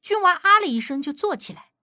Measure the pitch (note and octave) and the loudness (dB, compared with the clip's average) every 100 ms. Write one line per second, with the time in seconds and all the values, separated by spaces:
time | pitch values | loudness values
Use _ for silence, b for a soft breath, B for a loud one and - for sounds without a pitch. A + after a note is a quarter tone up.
0 | - G#4+ F#4+ F4 G4 G#4 G4+ A#3 A3+ C#4 | -4 0 2 2 4 4 4 -4 -4 -6
1 | C#4 C#4+ G#4 C4+ - - _ _ | -6 -4 -4 -4 -8 -18 _ _